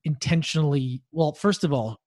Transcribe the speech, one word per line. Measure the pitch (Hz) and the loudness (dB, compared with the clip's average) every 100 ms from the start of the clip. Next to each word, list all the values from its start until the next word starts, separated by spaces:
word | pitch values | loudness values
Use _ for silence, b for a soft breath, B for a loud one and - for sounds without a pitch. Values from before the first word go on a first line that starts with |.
intentionally, | 160 143 - 170 151 160 151 143 127 127 _ | -4 -4 0 0 0 0 2 0 -2 -8 _
well, | 160 156 | -2 -2
first | 151 202 190 | 2 0 2
of | 170 | 0
all | 139 110 113 | 0 -2 -8